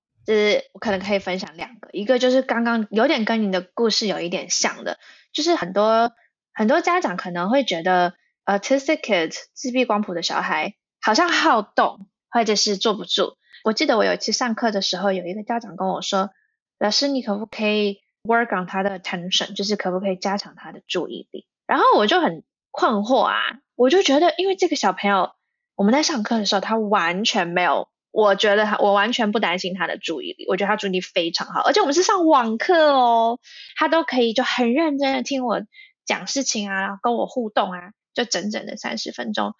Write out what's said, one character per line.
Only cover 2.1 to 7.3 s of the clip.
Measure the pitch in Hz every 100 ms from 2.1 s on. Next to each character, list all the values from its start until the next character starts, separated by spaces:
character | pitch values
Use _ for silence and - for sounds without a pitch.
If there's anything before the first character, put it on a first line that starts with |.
| 247
就 | 254
是 | 262
刚 | 254 233
刚 | 233 233 214
有 | 208 277
点 | 277
跟 | 214 226
你 | 208
的 | 185 180
故 | - 226
事 | - 214
有 | 165
一 | 175
点 | 180 156
像 | - - -
的， | 87 - - - _
就 | -
是 | 320
很 | 339 180
多， | 190 214 226 233 - _ _ _
很 | - 214
多 | 320
家 | 349 359
长 | 285 180
可 | 185